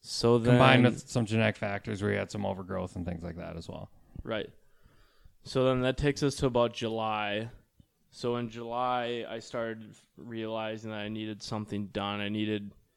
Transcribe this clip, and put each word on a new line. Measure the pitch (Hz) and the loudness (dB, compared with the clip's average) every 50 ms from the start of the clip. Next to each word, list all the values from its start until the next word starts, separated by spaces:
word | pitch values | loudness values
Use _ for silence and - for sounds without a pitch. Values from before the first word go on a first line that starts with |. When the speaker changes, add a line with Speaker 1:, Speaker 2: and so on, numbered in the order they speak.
Speaker 1:
So | - - - - - 117 120 120 | -14 -8 -4 2 4 6 6 6
then | 113 120 123 | 8 8 8
Speaker 2:
Combined | 123 131 131 131 127 123 | 8 10 8 8 8 8
with | 120 - - - - | 6 4 0 -6 -4
some | - 127 113 | -2 0 0
genetic | 101 110 113 110 110 101 - | 2 2 2 2 2 2 0
factors | 113 101 101 101 - 110 107 92 | -4 -4 -4 -6 -6 -6 -4 -2
where | 101 104 | 0 0
you | 101 98 | 0 0
had | 98 95 | -2 -4
some | - 104 101 | -6 -4 -4
overgrowth | 98 95 92 92 90 95 92 90 90 - | -4 -4 -6 -6 -6 -6 -4 -4 -6 -6
and | 92 85 | -6 -6
things | 87 87 82 | -6 -6 -6
like | 82 87 82 85 | -8 -8 -8 -8
that | 82 82 82 85 | -10 -10 -10 -10
as | 82 - | -10 -12
well. | - - - - - - - - - - - | -12 -12 -14 -14 -18 -20 -20 -18 -16 -14 -8
Speaker 1:
Right. | - 113 107 - - - - _ _ _ _ - - _ - - _ _ _ _ - - _ - | -6 -6 -6 -6 -8 -10 -18 _ _ _ _ -20 -20 _ -20 -20 _ _ _ _ -20 -20 _ -16
So | - - 131 127 | -2 2 4 4
then | 131 127 127 | 4 4 4
that | 127 131 131 - | 2 2 2 2
takes | 143 147 139 - 151 | 2 0 2 2 0
us | 139 131 | 0 0
to | - 143 131 | 2 0 2
about | 120 120 120 117 113 | 4 4 2 2 2
July. | - 117 110 113 113 110 110 107 107 107 104 101 107 113 117 - - _ _ _ _ - _ _ _ _ _ | -2 -4 -4 -2 -2 -2 -2 0 -2 -2 -2 -2 -2 -4 -6 -10 -16 _ _ _ _ -20 _ _ _ _ _
So | - - - 120 120 120 | -14 -6 -4 -2 -2 -2
in | 120 113 | -4 -6
July, | 110 120 117 117 117 120 127 123 123 123 120 120 120 117 110 - | -8 -10 -10 -6 -4 -2 0 0 0 0 0 -2 -4 -4 -6 -6
I | 110 117 | -8 -10
started | - - - 120 113 113 110 110 110 104 104 - _ _ _ - | -10 -8 -6 -4 -4 -4 -6 -8 -12 -16 -20 -20 _ _ _ -18
realizing | 78 120 117 113 113 110 110 110 110 110 110 110 110 110 | -14 -10 -8 -6 -6 -4 -4 -4 -4 -4 -6 -6 -8 -8
that | 107 104 | -6 -6
I | 104 104 | -6 -6
needed | 110 110 110 110 107 104 - | -6 -6 -6 -6 -8 -8 -8
something | - 117 107 107 104 104 101 104 95 | -6 -6 -6 -4 -4 -4 -4 -4 -4
done. | - 104 101 101 101 104 | -4 -4 -2 -2 -2 -2
I | 104 101 | -4 -2
needed | 107 107 107 107 107 104 104 101 - - _ _ _ | -2 -2 0 0 0 -2 -4 -8 -14 -18 _ _ _